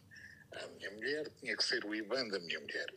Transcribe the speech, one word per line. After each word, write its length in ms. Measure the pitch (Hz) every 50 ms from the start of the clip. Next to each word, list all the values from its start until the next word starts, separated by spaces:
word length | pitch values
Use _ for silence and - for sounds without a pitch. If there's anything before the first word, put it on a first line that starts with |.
| - - - - - - - - - - -
à 120 | - - -
minha 220 | - - - -
mulher, 380 | 101 110 117 - 147 151 151 - - -
tinha 160 | 135 123 110
que 60 | - -
ser 200 | - 135 120 104
o 100 | 101 107
iban 320 | 110 107 101 117 135 127 110
da 100 | 98 95
minha 200 | 85 82 - -
mulher. 240 | - - - - - - -